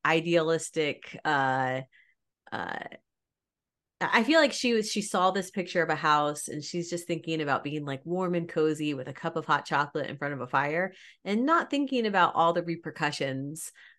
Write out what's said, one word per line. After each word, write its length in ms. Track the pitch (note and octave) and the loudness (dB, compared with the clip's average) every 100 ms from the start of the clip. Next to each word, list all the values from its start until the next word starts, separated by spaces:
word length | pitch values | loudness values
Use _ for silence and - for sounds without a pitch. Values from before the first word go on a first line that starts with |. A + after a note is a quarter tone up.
idealistic, 1160 | D3+ E3 E3 E3+ D#3+ D#3+ - D#3+ D3+ - - - | 2 2 4 2 4 0 -2 -2 -2 -4 -12 -6
uh, 580 | D#3 C#3+ C3+ C3 C3 C3 C3 _ _ _ _ _ - | 0 2 2 2 0 -2 -6 _ _ _ _ _ -12
uh, 280 | A2 - - - - _ _ _ _ _ _ _ _ _ _ | -8 -6 -8 -10 -16 _ _ _ _ _ _ _ _ _ _
I 220 | E3+ A#3 | 0 2
feel 160 | A#3 D#4+ | 4 6
like 140 | C#4+ | 4
she 200 | - B3 | 2 0
was, 160 | A3+ G#3+ | 0 0
she 100 | G#3+ | -4
saw 260 | G3+ G3 F#3 | -2 2 2
this 200 | G3 F#3 | 2 -4
picture 320 | G3+ F3 F3+ | -6 -2 0
of 60 | D#3+ | 0
a 60 | D3+ | 2
house 520 | D#3 D3+ D3 D3 - | 4 4 2 -2 -8
and 160 | D3 | -8
she's 260 | C#3+ F3 E3+ | -6 -6 -4
just 180 | E3+ - | -6 -4
thinking 340 | D#3+ D#3+ D#3+ | -6 -2 -2
about 220 | C#3+ C#3 | 0 0
being, 220 | C#3+ D3 D3 | -2 -6 -4
like, 200 | C3+ D#3 | -6 -4
warm 300 | F3+ F#3 F3 | -2 0 -2
and 140 | E3+ | -2
cozy 440 | E3 D#3 D#3 D3+ C3+ | 0 2 2 -2 -4
with 120 | C3+ | -8
a 40 | |
cup 220 | C3+ E3 E3 | -6 -6 -4
of 100 | D3+ | 0
hot 200 | C#3+ - | 0 2
chocolate 440 | D3 D3 D#3 - | 0 0 -4 -6
in 80 | C#3+ | -4
front 160 | C#3+ | -6
of 80 | C#3 | -6
a 60 | B2 | 0
fire 460 | C#3 C#3+ E3 F#3+ - - _ | 0 2 0 -2 -6 -20 _
and 220 | F#3+ G#3 C4+ | -4 0 2
not 240 | E4 - | 2 2
thinking 380 | C#4+ C4+ B3+ A3 | -2 0 0 2
about 260 | G3 E3+ - | 4 4 6
all 180 | E3+ | 4
the 100 | F3 | 2
repercussions 1080 | E3+ E3+ D#3 - D3+ D3 C3+ C3 C#3+ D#3+ - - - | -2 -6 -8 -2 -2 0 -2 -2 -6 -10 -14 -16 -20